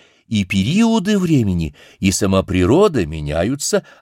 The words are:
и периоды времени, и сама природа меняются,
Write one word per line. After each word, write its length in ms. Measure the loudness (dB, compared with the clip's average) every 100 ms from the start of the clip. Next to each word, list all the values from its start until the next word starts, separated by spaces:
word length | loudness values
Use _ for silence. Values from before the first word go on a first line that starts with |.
| _ _ _
и 160 | -2
периоды 760 | 0 0 0 2 2 2 0 -2
времени, 560 | 2 2 2 0 -4 -8 -20 _
и 120 | -2
сама 320 | 0 0 0
природа 640 | 0 0 2 4 2 0 -4
меняются, 800 | -6 -6 -4 -4 -4 -6 -8 -10 -12